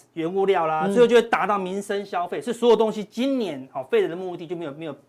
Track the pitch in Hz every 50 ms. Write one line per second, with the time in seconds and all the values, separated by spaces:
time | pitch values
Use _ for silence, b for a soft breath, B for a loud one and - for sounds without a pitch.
0 | - _ - 165 160 165 190 196 196 190 190 175 165 160 156 156 160 196 202 240
1 | 240 220 240 233 220 233 - 160 180 190 208 196 190 180 185 202 202 - 202 202
2 | 202 202 208 180 175 180 - 226 214 247 226 - 226 240 220 202 226 220 196 214
3 | 202 - - 220 247 277 269 254 226 180 147 131 131 135 - 143 127 - 233 226
4 | 190 165 165 180 190 185 175 175 180 156 180 165 170 147 135 156 165 156 135 -
5 | _